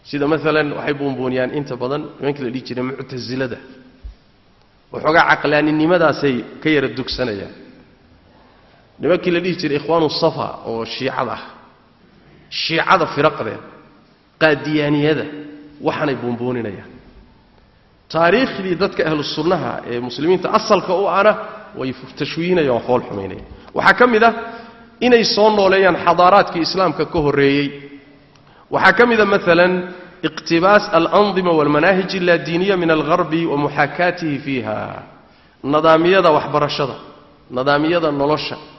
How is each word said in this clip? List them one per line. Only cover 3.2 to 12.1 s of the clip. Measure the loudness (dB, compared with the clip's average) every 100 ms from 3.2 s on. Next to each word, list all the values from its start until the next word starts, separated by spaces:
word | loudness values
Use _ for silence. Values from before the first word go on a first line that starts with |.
| -8 -6 -6 -8 -16 -20 -20 _ -20 -20 _ _ _ _ _ _ _
Waxoogaa | -4 2 4 4
caqlaaninimadaasay | 2 2 2 2 2 2 4 2 2 -2 -2 -6 -6
ka | 0
yara | 0 0
dugsanayaan. | -6 -8 -6 -6 -6 -10 -16 -20 -20 -20 _ _ _ _ _ _ _ _ _ _ _
Nimankii | 0 0 0
la | -2
dhihi | -2 -4
jiray | -4 -4
Ikhwaanu | 0 0 0
Safa | 2 0 0 -8 -8 -8
oo | -8
Shiicada | -8 -6 -6 -4 -6
ah. | -6 -14 -20 -20 _ _ _ _